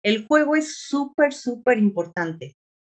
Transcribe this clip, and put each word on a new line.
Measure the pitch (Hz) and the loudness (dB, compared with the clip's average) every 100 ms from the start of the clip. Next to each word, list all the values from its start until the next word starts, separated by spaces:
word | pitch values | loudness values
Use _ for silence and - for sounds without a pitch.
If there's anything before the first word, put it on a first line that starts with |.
| 208 | 0
El | 220 - | -2 2
juego | 302 294 311 | 2 4 0
es | 302 - | -2 -12
súper, | - 277 285 - 285 | -6 -4 -4 0 0
súper | 277 247 240 247 233 | 0 -8 -2 0 4
importante. | 208 190 170 180 165 165 165 _ _ _ | 2 0 -6 -6 -6 -8 -14 _ _ _